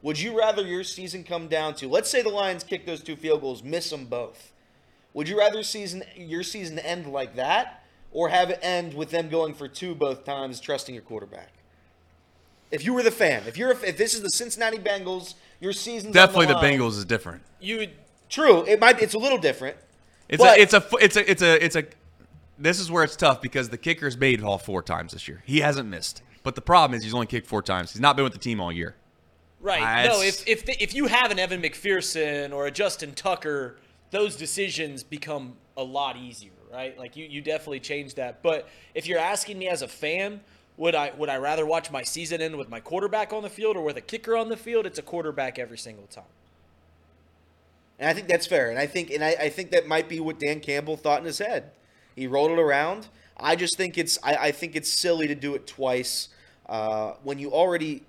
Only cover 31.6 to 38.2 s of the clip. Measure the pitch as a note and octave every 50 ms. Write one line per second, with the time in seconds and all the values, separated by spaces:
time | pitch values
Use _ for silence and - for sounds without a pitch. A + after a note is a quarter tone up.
31.6 | E3+ D#3 - - - G#3 G3 F#3 E3 - - D#3+ D#3 D3 D3 D3 C#3+ C#3 C#3+ C#3
32.6 | C#3+ C#3+ C#3 - G#3 G3 - - D#3+ D3 C#3 - - G3 F#3 E3 - D#3 D3 C#3+
33.6 | C3+ B2 B2 - _ _ _ _ _ _ - G3 G#3 G#3 - C3+ D#3 D3+ - F#3+
34.6 | G3 F#3+ D3 D3 D#3+ D3+ C#3 C3+ B2 _ D#3 C#3+ - D#3 D3+ C#3+ C3+ B2 B2 -
35.6 | _ _ _ - C3 C3 C3 C#3 C#3+ C3+ B2+ A#2+ B2+ B2 A#2 G#2 G#2 F#2+ F#2 _
36.6 | G#2+ G#2 A#2 B2 C3 C3 - - B2+ B2 - D3+ D#3+ D#3 C#3 C#3+ C#3+ D3 D#3 D#3
37.6 | D3+ - C#3+ C3+ - - D3 D3 C#3+ C3+ B2 -